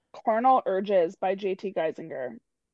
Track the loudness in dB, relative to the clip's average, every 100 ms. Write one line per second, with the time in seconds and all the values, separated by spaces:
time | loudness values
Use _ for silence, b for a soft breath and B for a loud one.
0 | _ -8 -2 2 4 4 4 -2 2 2
1 | 2 0 -4 -2 -4 -4 -6 -2 -4 -4
2 | -10 -8 -8 -10 _ _ _